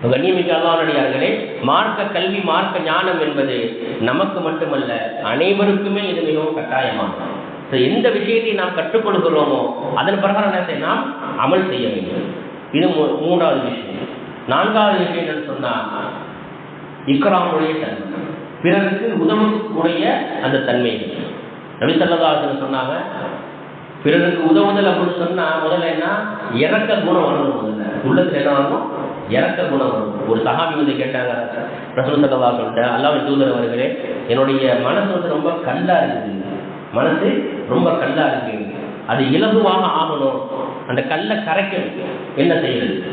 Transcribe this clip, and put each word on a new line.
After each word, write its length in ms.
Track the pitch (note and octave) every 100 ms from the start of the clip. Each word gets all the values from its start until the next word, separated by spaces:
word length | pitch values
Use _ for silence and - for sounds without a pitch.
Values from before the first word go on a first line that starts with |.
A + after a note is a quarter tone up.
| -
கண்ணியமிக்க 400 | B3+ A#3 F#3+ F3
அல்லாஹ்வின் 380 | E3 E3+ E3 D#3
அடியார்களே, 720 | C#3+ C3+ C3 F3 A3 - -
மார்க்க 420 | B2 D#3+ A3 A3
கல்வி, 360 | G3+ F#3 F#3 G3
மார்க்க 400 | F3 D#3+ G3 F#3
ஞானம் 420 | D#3+ E3 F#3 D#3
என்பது 680 | D3+ C#3+ C3+ B2 A2+ - - A#2
நமக்கு 400 | A2+ C#3+ G3 F#3
மட்டுமல்ல, 800 | D#3+ D#3+ D#3 C#3 B2+ A#2 - -
அனைவருக்குமே 840 | G#2+ B2 F3+ G3+ G3+ G3 G3+ G3+ G3
இது 120 | E3
மிகவும் 360 | D#3+ D#3 D#3 D3+
கட்டாயமானது. 920 | C#3 C3 C3 - G2 - A#2 - - - -
So, 80 | C3
எந்த 300 | B2+ A3 A#3+
விஷயத்தை 420 | G#3+ - A3+ A3+
நாம் 260 | G3 F3+ F3+
கற்றுக்கொள்கிறோமோ 1160 | - A3+ G#3 F3+ E3 D3+ C#3+ C3 A#2 - - -
அதன் 240 | C#3+ G3
பிரகாரம் 340 | G3 G3+ G3+
என்ன 120 | F3+ F3+
செய்ய, 200 | D3 D#3
நாம் 300 | A#3 C#4 - A#2 G#2+ B2+
அமல் 240 | F#3 F#3+
செய்ய 180 | B2+ A2
வேண்டும். 360 | G2+ F#2 G2 - - - - -
இது 160 | D3 F#3
மூ-, 340 | D#3 C#3+ -
மூன்றாவது 380 | D#3 F3+ E3 -
விஷயம். 480 | A#2+ - - - - - - - -
நான்காவது 500 | C3+ G3+ G#3+ G#3 F#3
விஷயம் 280 | F3 E3+ E3+
என்னன்னு 200 | D3+ D3
சொன்னா, 440 | C3 B2+ A2+ A2 - - - - - - - - - - - C3+
இக்ராமுடைய 760 | C#3 G3 F#3 E3+ D#3 D#3 D#3+
தன்மை, 400 | D#3 - - - - - - -
பிறருக்கு 580 | E3+ G3 F#3+ G3 A3+ G3+
உதவக்கூடிய 1080 | E3 G#3+ G#3+ - - D#3+ E3 E3 A#3 - - -
அந்த 140 | C3 C3+
தன்மை. 500 | B2+ B2 A#2+ G#2+ - - - - - - - -
நபி 140 | B2+
ஸல்லல்லாஹு 340 | D#3+ E3+ E3+ D#3+
அலைஹி 100 | D3+
வஸல்லம் 260 | D3 C#3
சொன்னாங்க, 320 | C3+ C3+ B2+ D#3+ - - - - - - - - - -
பிறருக்கு 460 | C#3 E3+ F3 E3+ D#3+
உதவுதல் 360 | G#3 G3+ G3+ G3
அப்படின்னு 320 | E3+ F3 F3
சொன்னா 480 | E3+ F3+ D#3+ D#3+ D#3
முதல்ல 260 | F3 E3
என்ன? 140 | D#3 E3+ G#3 G#3+ - -
இரக்க 420 | A#2 D3 G#3+ G#3+ G3+
குணம் 280 | E3+ E3
வரணும். 420 | - - C#3 B2 G#2+
முதல்ல 440 | G#2+ G2+ G2+ C3
உள்ளத்துல 240 | - -
என்ன 180 | C#3+ C#3
வரணும்? 480 | C#3 C#3 D#3+ - - - - -
இரக்க 340 | A#2+ E3+ -
குணம் 240 | F3+ C3+ B2+
வரணும். 420 | A2 G#2+ G#2 G#2
ஒரு 120 | A2+
சஹாபி 340 | A#2 D3+ E3 D3+
வந்து 160 | D3
கேட்டாங்க, 400 | - C3 B2+ B2 A#2+ A#2 - - - - B2+
ரசூல் 280 | B2+ D3
ஸல்லல்லாஹு 300 | C#3+ C3 B2
அலைஹி 120 | A#2+ A2
வஸல்லம், 300 | A#2 A#2+ A#2
"அல்லாஹ்வின் 280 | C#3+ C#3+ C#3+
தூதர் 280 | C#3 C3
அவர்களே, 640 | A#2+ A#2 A#2+ C3+ - - - -
என்னுடைய 480 | A#2+ C3+ C3+ C3 B2
மனசு 280 | C3 F3+ G3
வந்து 160 | F3+ E3+
ரொம்ப 220 | D3+ E3
கல்லா 440 | - - - F#3
இருக்குது, 500 | E3+ - - G#2+ G2 F#2 - - - -
மனசு 560 | G#2+ D3+ - G3 - - - -
ரொம்ப 220 | B2 -
கல்லா 340 | - C3+ D#3+ C#3+
இருக்கு, 500 | - - G#2+ G2+ - - - -
அது 160 | B2+
இலகுவாக 600 | C3 D3+ G#3+ A3 G3 F#3 F3+
ஆகணும், 560 | D#3 D#3+ D3 C3+ B2+ - C3 B2 - -
அந்த 140 | B2+
கல்லை 360 | C3 D#3+ G#3 G#3
கரைக்கணும், 540 | - E3+ G3 - - - - - - -
என்ன 240 | F3 D#3
செய்யறது?" 440 | C3 A#2+ G2+ F#2+ F2+